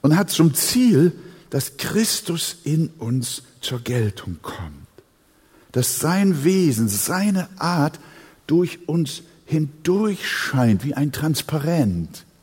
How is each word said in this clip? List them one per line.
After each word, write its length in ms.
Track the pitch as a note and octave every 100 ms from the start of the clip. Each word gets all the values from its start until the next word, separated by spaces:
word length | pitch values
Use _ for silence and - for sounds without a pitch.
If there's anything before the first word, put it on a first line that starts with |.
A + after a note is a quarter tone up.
und 160 | C#3 E3
hat 120 | G3+
zum 240 | - E3
Ziel, 600 | C3 - B3 B3 D#3 E3+ - - - -
dass 280 | C3+ - -
Christus 800 | - F#3 A3 - - E3+ - - C#3+
in 240 | D#3 E3 -
uns 440 | A#2 B2+ A#2+ - - _
zur 180 | - B2
Geltung 600 | A#2 B2 G#2+ - - E2
kommt. 180 | - - D#2 C#2+ D2+ - _ _ _ _ _ _ _
Dass 280 | A#2+ B2 -
sein 440 | D3+ F#3 G3 D#3+
Wesen, 460 | D3+ F#3+ E3+ A2+ A2+
seine 580 | G2+ - F3+ G#3 F#3+ - -
Art 440 | E3 F3 D3 - - - - _ -
durch 420 | D#3+ F3+ - -
uns 340 | E3 C#3+ - - _ -
hindurch 800 | D#3 D3+ - - F#3+ A3 F#3+ -
scheint, 560 | - - C3 A#2+ G2+
wie 100 | C#3
ein 200 | C3+ D3
Transparent 1120 | - D#3 D3 - D#3 C#3+ E3+ A2+ F2 E2 - - _